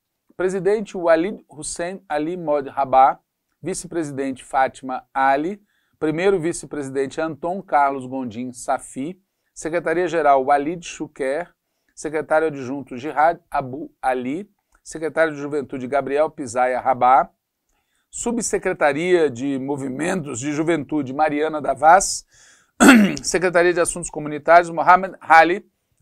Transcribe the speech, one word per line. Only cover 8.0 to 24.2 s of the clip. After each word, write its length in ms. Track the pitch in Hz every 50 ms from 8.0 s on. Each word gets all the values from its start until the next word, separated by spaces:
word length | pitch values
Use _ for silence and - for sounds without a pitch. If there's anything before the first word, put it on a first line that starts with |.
| 127
Gondim 440 | 127 131 135 131 120 101 120 127 127
Safi, 720 | 120 - - - 131 127 - - - 123 135 170 190 - _ _ _ _ _ _ _
secretaria-geral 880 | - - 160 165 170 156 165 165 175 185 160 160 165 147 143 139 135 131
Walid 400 | 135 143 143 143 160 180 170 170
Shuker, 720 | - - - 156 139 _ - 139 135 139 160 175 - _ _ _ _ _ _ _ _ _
secretário 540 | - - 156 151 151 143 - 156 156 160
adjunto 500 | 160 143 139 131 120 139 143 127 - 135
Jihad 420 | 120 131 156 131 139 151 170 170 - _ _
Abu 440 | - 143 135 123 127 151 285 - _ _
Ali, 480 | - 131 131 131 123 127 143 185 208 - _ _ _ _ _ _ _
secretário 520 | - - 156 160 151 135 160 165 160 147
de 40 | 139
Juventude 480 | 143 143 147 147 127 - 147 131 127
Gabriel 440 | 123 139 139 135 131 139 143 156 151
Pisaia 480 | - - 143 113 107 123 127 127 127 120
Rabah, 500 | 107 127 131 123 123 123 131 151 180 - _ _ _ _ _ _ _ _ _ _ _ _ _ _ _ _
subsecretaria 1200 | - - - 240 240 233 - - 214 190 - 185 175 - 156 147 143 151 175 185 180 170 151 143
de 300 | 120 117 135 143 139 127
Movimentos 800 | 131 139 147 135 135 127 127 139 156 180 190 185 135 143 127 110
de 120 | 131 151
Juventude 600 | 147 151 160 170 170 151 131 - 151 151 139 123 131
Mariana 480 | 147 156 156 147 147 156 160 156 151
Davas, 640 | 131 139 135 120 143 160 175 202 - - - - - _ _ _ _ _ _ _ _ _ _ -
<clears throat> 420 | - 269 254 220 202 175 147 139
secretaria 500 | - - - 175 175 185 175 175 175 180
de 80 | 170 175
Assuntos 300 | 165 - - 180 165 -
Comunitários 640 | - 156